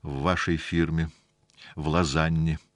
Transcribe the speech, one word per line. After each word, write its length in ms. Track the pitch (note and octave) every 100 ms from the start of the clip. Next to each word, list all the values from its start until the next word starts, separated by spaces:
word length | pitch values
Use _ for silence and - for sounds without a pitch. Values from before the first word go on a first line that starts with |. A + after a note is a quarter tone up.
В 200 | D#2 C#2
вашей 340 | D#2 F2+ - E2
фирме, 540 | - E2+ D#2+ D#2+ D#2+ - _ _ _ _ - -
в 120 | D#2
Лозанне 680 | D#2+ D#2+ D2 D#2+ D#2+ D#2+ D#2 _